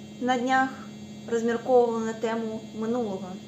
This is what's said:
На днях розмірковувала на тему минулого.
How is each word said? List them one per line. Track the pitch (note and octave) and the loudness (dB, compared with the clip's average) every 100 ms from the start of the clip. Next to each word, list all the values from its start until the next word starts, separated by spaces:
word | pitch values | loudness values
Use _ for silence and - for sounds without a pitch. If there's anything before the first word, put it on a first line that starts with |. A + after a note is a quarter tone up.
| - - | -14 -4
На | B3 B3+ | 0 2
днях | B3+ C4 C4+ - - - - - - | 4 4 2 -2 -12 -14 -14 -12 -2
розмірковувала | A#3 A#3 A3+ - B3 A#3 A3+ | 0 2 0 6 6 6 4
на | A3 | -2
тему | A3 A3+ A3+ A3 A3 G#3+ G#3+ | -2 -2 -2 -2 -6 -8 -4
минулого. | A3 B3 G#3+ F#3+ F#3 F#3+ | -2 0 -2 -4 -8 -10